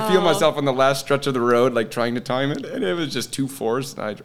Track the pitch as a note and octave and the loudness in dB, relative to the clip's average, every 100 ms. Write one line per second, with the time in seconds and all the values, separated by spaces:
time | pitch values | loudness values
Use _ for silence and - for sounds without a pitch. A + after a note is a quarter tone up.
0 | G#3+ F#3+ F3 D#3 D#3+ C#3+ C#3 B2+ C3+ C#3 | 2 4 4 4 2 2 0 2 2 2
1 | - C#3 C#3 B2+ A#2+ A#2+ B2+ A#2 A2 - | 0 0 0 0 2 4 4 2 -2 -2
2 | A#2 A#2+ A#2+ B2+ C#3 D3 - G#3 G3 F3 | -2 -2 -2 -2 -2 -4 -6 -4 -4 -2
3 | D#3 B2 - - C3+ - A2 A#2+ C3+ - | -4 -6 -6 -4 -6 -4 -4 -2 -4 -8
4 | G#2+ G#2 | -8 -8